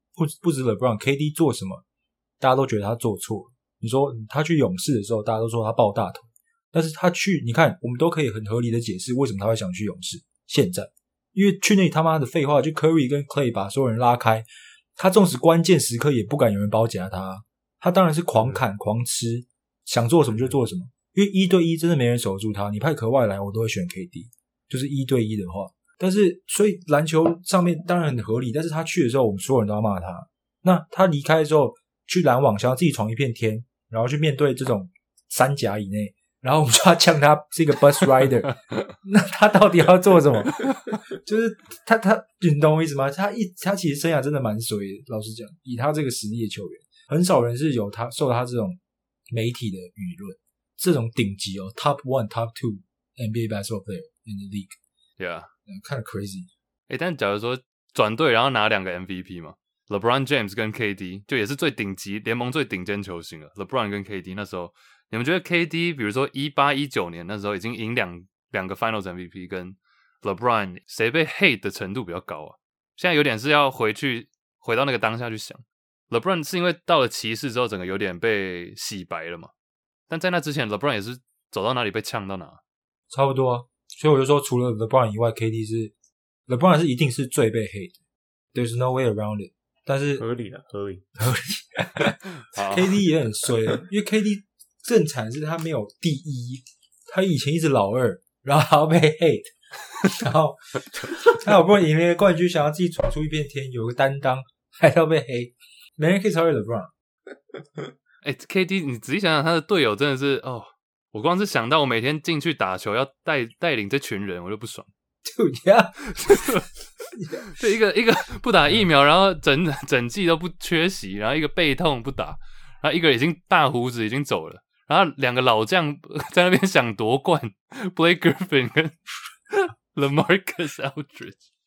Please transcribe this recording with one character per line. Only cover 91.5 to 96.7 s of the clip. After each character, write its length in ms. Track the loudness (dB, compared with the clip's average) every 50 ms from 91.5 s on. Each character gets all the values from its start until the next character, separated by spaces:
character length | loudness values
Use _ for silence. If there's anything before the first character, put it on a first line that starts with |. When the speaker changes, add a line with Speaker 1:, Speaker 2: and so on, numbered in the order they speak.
| -10 -10 -12 _ -10 -10 -10 -8 -6 -4 -2 -2 -4
Speaker 3:
<laughs> 400 | -6 -10 -18 -18 -18 -20 -12 -8
好。 200 | -6 -4 -2 0
Speaker 1:
K 120 | 0 2
D 200 | 2 2 2 2
也 140 | 2 2 2 0
很 100 | -2 -4
衰， 280 | -4 -2 -2 0 0 0 0 -2 -4 -6 -4
因 80 | -4 -4
为 40 | -2
K 180 | 0 0 0 0
D 220 | 0 -2 -4 -6 _ _ _ _ _ _ _ -4
更 200 | 2 2 2 2
惨 260 | 2 -2 -6 -6 -6 -8
是 80 | -8
他 160 | -8 -6 -6 -6
没 120 | -6 -6
有 160 | -4 -6 -6 -8 -10 _
第 100 | -4 -2
一， 520 | -2 -2 -4 -8 -8 -8 -8 -10 -12 -14 -16 -20